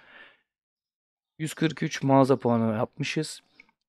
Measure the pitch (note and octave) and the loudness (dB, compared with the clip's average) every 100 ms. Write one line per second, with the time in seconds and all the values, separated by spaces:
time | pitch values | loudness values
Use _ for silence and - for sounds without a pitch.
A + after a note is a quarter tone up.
0 | - - - _ _ _ _ _ _ _ | -20 -20 -20 _ _ _ _ _ _ _
1 | _ _ _ - D#3 - D#3+ D3 D#3+ - | _ _ _ -12 -10 -2 -4 -2 -6 -2
2 | C3+ C3+ C3 B2+ A#2+ A#2 A2+ G#2+ B2 - | 4 4 6 2 2 0 0 -2 -4 -6
3 | C#3 - D#3 - _ _ _ _ | -6 -6 -8 -10 _ _ _ _